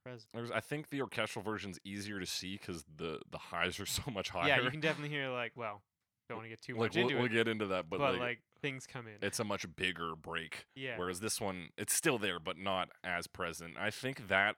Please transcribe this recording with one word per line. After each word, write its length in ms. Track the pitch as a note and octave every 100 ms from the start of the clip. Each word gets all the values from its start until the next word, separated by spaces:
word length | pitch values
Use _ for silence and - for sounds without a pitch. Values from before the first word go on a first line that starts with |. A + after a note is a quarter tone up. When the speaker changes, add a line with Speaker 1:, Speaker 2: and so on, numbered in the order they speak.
Speaker 1:
present. 300 | B2+ A#2+ -
Speaker 2:
There's, 180 | A2+ A#2+
I 100 | A2+
think 280 | - D3 -
the 140 | C#3
orchestral 400 | A#2 - A2 A#2
version's 340 | G2+ G#2+ G2 E2+
easier 340 | G2 G2+ G2+ G2+
to 80 | F2+
see 300 | - F2+ G2
'cause 260 | - E2+
the, 360 | D2 D#2 E2+ D#2 -
the 100 | -
highs 400 | - F2 F2+ F2
are 60 | G2
<laughs> 220 | - C#3
so 20 |
much 200 | G2+ -
higher. 180 | F#2+ E2+
Speaker 1:
Yeah, 120 | C3+
you 80 | B2+
can 100 | D3+
definitely 300 | D#3 D3+ D3
hear, 180 | D3 C3+
like, 260 | B2 A#2
well, 280 | - A2 G#2 _ _ _ _ -
don't 80 | A2+
wanna 100 | A2+
get 120 | A2+
too 120 | -
Speaker 2:
Like, 160 | A#2+ A2+
Speaker 1:
much 60 | E3
Speaker 2:
we'll, 80 | E3+
Speaker 1:
into 80 | C3+
Speaker 2:
we'll 100 | B2
Speaker 1:
it, 60 |
Speaker 2:
get 140 | A2+ A2+
into 180 | A2 G2+
that, 220 | F#2 D#2+
but, 80 | F#2
Speaker 1:
but, 140 | C#3
Speaker 2:
like, 60 | -
Speaker 1:
like, 220 | B2 A#2+ _ _
things 260 | D3 C3 -
come 200 | B2+ A2+
in. 160 | G#2
Speaker 2:
it's 160 | G2+ -
a 60 |
much 200 | G#2+ G2 F2+ -
bigger 400 | F#2 E2 E2 D#2+
break. 500 | E2 E2 E2 - -
Speaker 1:
Yeah. 240 | C3+ C3 A2+
Speaker 2:
Whereas 220 | F2+ F2+
this 200 | G#2+ -
one, 300 | G#2 F2+ E2 -
it's 140 | G#2+
still 240 | - E3 A#2+
there, 220 | G2+ F2
but 180 | D#2+ E2+
not 320 | G2 F#2 E2+ -
as 220 | F2+ F2 E2
present. 480 | - E2+ D#2+ E2+ D#2
I 120 | G#2
think 380 | - C3 C#3 G2
that 280 | F#2+ G2+